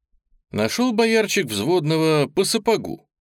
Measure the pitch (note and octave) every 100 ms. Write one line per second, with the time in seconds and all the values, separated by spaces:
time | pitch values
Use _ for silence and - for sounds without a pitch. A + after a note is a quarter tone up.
0 | _ _ _ _ _ - A2 - B3+ G#3+
1 | A3+ A3+ G#3+ G3+ D3+ G#2 C3 F3+ D3+ D#3+
2 | D#3+ D#3 C#3 - G3 A3+ G#3+ G#3 G#2+ -
3 | _ _